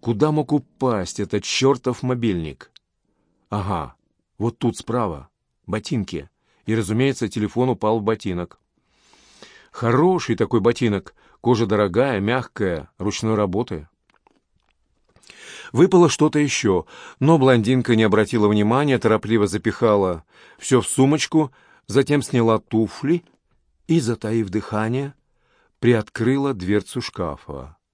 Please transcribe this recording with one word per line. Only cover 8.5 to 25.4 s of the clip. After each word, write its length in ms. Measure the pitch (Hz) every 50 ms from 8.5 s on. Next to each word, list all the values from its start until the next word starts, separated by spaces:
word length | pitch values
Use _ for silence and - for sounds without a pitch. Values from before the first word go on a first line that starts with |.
| - _ _ _ _ _ _ _ _ _ _ _ _ _ _ _ _ _ - - - - - _ _
«Хороший 640 | - - 117 117 127 151 180 185 175 - - 117
такой 240 | 90 113 - - 117
ботинок, 540 | 95 117 120 - 120 117 101 98 - - _ _ _ _ _ _
кожа 240 | - 117 120 107 113
дорогая, 560 | 101 107 104 104 98 85 107 131 139 127 101
мягкая, 720 | 98 104 120 131 123 - _ - 107 95 85 80 69 - _ _
ручной 380 | 92 104 104 - - 110 110
работы». 520 | 104 104 95 87 101 123 - - 80 76 - _ _ _ _ _ _ _ _ _ _ _ _ _ _ _ _ _ _ _ _ _ _ _ _ _ _ _ - - - - - - - - - -
Выпало 380 | 120 165 190 - 180 175 156
что-то 280 | - - 151 156 - 151
ещё, 460 | 147 139 - - - 110 95 90 82 _ - - - - - _
но 180 | 131 143 165 160
блондинка 580 | 131 131 131 120 107 107 131 131 117 - 120
не 60 | 110 110
обратила 460 | 107 95 104 107 101 - 117 104 104
внимания, 500 | 107 104 104 104 117 131 147 147 135 113
торопливо 480 | - 120 110 107 - 104 113 113 101
запихала 760 | 101 87 101 - 110 98 - 120 113 107 101 98 92 87 82 - _ _ _ - - - _
всё 240 | - - 131 123 101
в 40 |
сумочку, 680 | - - - 131 135 147 151 - - - 160 156 131 _ _ _ _ _ _ _
затем 340 | _ - 127 139 135 147 147
сняла 380 | 131 - - 123 117 113 113 107
туфли 680 | - _ - 110 113 101 - - - 135 165 175 - _ _ _ _ _ _ _ _ _ _ _ _
и, 120 | - 160 165
затаив 520 | 135 110 117 107 - 107 113 117 110 98
дыхание, 640 | 90 110 98 - - 107 110 110 117 131 139 139 143 _ _ _ _ _